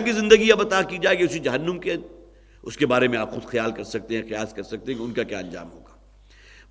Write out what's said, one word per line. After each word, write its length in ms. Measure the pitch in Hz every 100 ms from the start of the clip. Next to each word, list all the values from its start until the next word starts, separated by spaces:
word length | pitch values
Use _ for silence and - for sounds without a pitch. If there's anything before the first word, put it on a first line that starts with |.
| 226
کی 60 |
زندگی 400 | 220 208 214 220
اب 100 | 208
عطا 200 | 202 190
کی 160 | 190 180
جائے 180 | 185 180
گی 40 |
اسی 160 | 175 156
جہنم 400 | 131 131 165 180
کے، 160 | 170 170 - - - - _ -
اس 140 | - -
کے 80 | 139
بارے 220 | 123 127
میں 100 | 120
آپ 140 | 107
خود 140 | 117 -
خیال 260 | 120 113
کر 120 | 107
سکتے 320 | 101 113 98 113
ہیں، 80 |
قیاس 300 | 110 107 110
کر 100 | -
سکتے 280 | 98 110 127
ہیں 80 | 123
کہ 40 |
ان 100 | 117
کا 100 | 113
کیا 160 | 110 101
انجام 320 | 90 85 82
ہوگا۔ 240 | - - - - _ _ - - - -